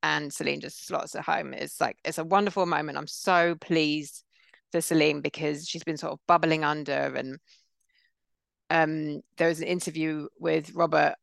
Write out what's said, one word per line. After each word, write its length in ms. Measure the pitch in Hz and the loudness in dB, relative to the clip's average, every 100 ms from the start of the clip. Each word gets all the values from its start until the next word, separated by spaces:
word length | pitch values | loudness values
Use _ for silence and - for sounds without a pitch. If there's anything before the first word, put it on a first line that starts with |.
and 300 | 156 151 147 | 0 0 -2
Celine 280 | - 147 143 | -4 -2 -4
just 260 | 143 - - | -6 -12 -6
slots 280 | - - 147 | -4 -4 -6
it 60 | |
home. 300 | 151 151 143 | -2 -2 -2
It's, 260 | 135 143 - | -8 -10 -4
like, 200 | 139 - - | -4 -4 -6
it's 100 | 165 | -4
a 60 | 160 | 2
wonderful 400 | 196 202 180 175 | 2 2 0 0
moment. 320 | 156 151 143 | 0 -2 -6
I'm 100 | 147 | -8
so 480 | - - 180 170 165 | -6 2 4 4 2
pleased 640 | - 165 151 151 143 - _ _ _ - _ | 0 2 2 0 -4 -14 _ _ _ -20 _
for 100 | 170 | -2
Celine 400 | - 160 151 147 | 2 4 4 2
because 480 | 143 - 151 147 170 | -2 -4 -4 -4 -6
she's 160 | 165 170 | -8 -6
been 140 | 151 | -6
sort 160 | 165 147 | -6 -4
of 60 | - | 4
bubbling 380 | 170 160 160 156 | 4 6 4 2
under 280 | 151 143 139 139 131 | 0 -2 0 0 -2
and 220 | 131 135 _ _ _ _ _ _ _ _ _ _ _ _ - | -8 -10 _ _ _ _ _ _ _ _ _ _ _ _ 0
um, 480 | 165 156 156 151 147 - - | 2 2 0 -4 -6 -8 0
there 120 | 165 | 2
was 120 | 160 | 2
an 80 | 165 | -2
interview 580 | 180 175 160 156 156 147 - | -4 -4 -4 -2 -4 -8 -6
with 340 | 165 160 156 170 | -2 0 -2 0
Robert 400 | 170 160 147 - | 2 4 4 2